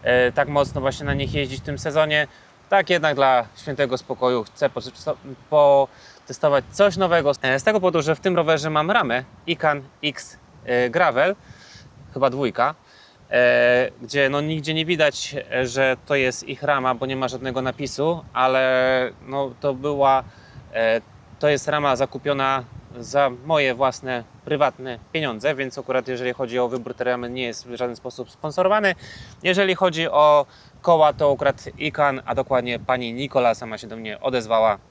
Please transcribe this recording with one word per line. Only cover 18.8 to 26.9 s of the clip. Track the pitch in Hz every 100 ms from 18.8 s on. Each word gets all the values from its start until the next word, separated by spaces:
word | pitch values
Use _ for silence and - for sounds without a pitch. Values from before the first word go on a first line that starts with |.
| 127 131 127 90 127
no | 135 135 120
to | 147
była, | 131 143 143 139 127 123 - - - -
e, | 113 113 113 - - - -
to | 147
jest | 143 -
rama | 151 143 127
zakupiona | 135 135 147 139 135 135 120 - - 120
za | 117 139 139 123
moje | 139 156 135
własne, | 120 135 - 131 123 113 -
prywatne | - 147 139 - 131 120 -
pieniądze, | 160 147 110 131
więc | 139 135 131
akurat | 131 127 123
jeżeli | 127 127
chodzi | 123 127 123
o | 123
wybór | 127 117